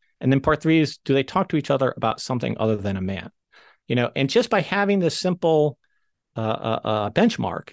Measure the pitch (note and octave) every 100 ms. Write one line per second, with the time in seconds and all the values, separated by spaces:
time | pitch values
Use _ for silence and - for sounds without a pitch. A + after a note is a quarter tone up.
0 | _ - C3 C3+ C#3+ D3+ D#3+ D#3+ D3 -
1 | - C3+ C3 F#3 F#3+ D3+ - C3+ C3 -
2 | A2+ - - B2 B2 A2+ A2 G#2 G2+ G2
3 | F#2 F#2+ - _ _ _ _ _ - B2
4 | A#2+ - C#3 A#3+ B3 G3+ - G3+ G3+ G3
5 | E3+ - F#3 F3 E3 D#3 D3+ - _ _
6 | _ _ _ - A2 - A2+ A2+ - G#2+
7 | G#2 A#2 A3+ - F#2 - -